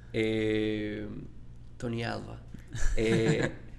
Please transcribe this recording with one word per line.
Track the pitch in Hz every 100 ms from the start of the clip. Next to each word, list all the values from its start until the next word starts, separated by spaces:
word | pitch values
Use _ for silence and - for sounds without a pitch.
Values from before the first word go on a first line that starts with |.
| -
Eh, | 113 110 110 110 107 107 107 107 104 104 104 - - - - - -
Tony | 123 117
Alva. | 117 107 101 113 - - - 113 - -
Eh, | 113 113 113 110 123 - -